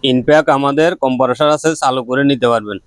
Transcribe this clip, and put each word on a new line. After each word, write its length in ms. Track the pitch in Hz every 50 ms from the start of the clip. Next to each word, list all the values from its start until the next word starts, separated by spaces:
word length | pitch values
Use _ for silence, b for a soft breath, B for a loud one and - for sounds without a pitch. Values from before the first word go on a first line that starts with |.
| - 135
ইনপ্যাক 340 | 127 127 117 147 151 156 156 160 147
আমাদের 340 | 139 139 139 139 147 156 170 180 180 -
কম্প্রেসর 460 | 131 127 123 131 123 123 - 151 147 151
আছে, 120 | 151 - 160 160 - -
চালু 180 | 135 131 131 123 117
করে 140 | 127 135 139 139
নিতে 160 | 139 123 - 120 117
পারবেন। 260 | 113 107 104 104 92 _